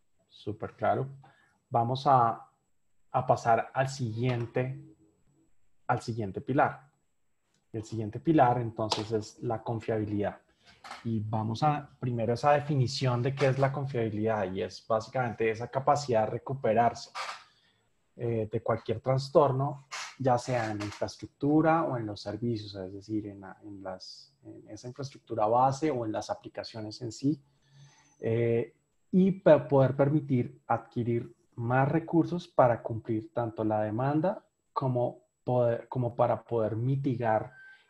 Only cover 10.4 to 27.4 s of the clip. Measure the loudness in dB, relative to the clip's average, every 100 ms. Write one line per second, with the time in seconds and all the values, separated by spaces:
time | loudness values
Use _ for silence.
10.4 | _ _ -20 _ -18 -12 -6 -4 -2 -4
11.4 | -2 0 0 0 -6 _ -6 -2 -2 2
12.4 | 2 2 2 0 0 0 -2 0 -2 2
13.4 | 2 2 0 0 -4 -2 -2 0 0 0
14.4 | -2 -4 -6 -8 -2 -2 -2 -4 -4 0
15.4 | -2 -2 -4 0 2 2 2 2 2 -2
16.4 | -8 -2 2 4 4 0 -8 -10 -10 -12
17.4 | -20 _ _ _ _ _ _ -8 -2 -2
18.4 | -2 -2 0 -2 -2 -2 0 0 2 4
19.4 | 4 2 -2 -6 -12 -12 -12 -2 2 2
20.4 | 0 -2 -2 -4 -8 -6 -8 -8 -16 _
21.4 | 2 4 4 2 0 -4 -6 -8 -8 -4
22.4 | -4 -4 -6 -10 -10 -12 -6 -6 -6 -12
23.4 | -16 -16 -16 -12 -12 -12 -14 -20 -20 _
24.4 | -20 -20 -18 -16 -14 -10 -12 -12 -8 0
25.4 | 4 6 4 2 0 0 -2 -4 -6 -8
26.4 | -8 -12 -10 -10 -10 -10 -10 -2 -2 -2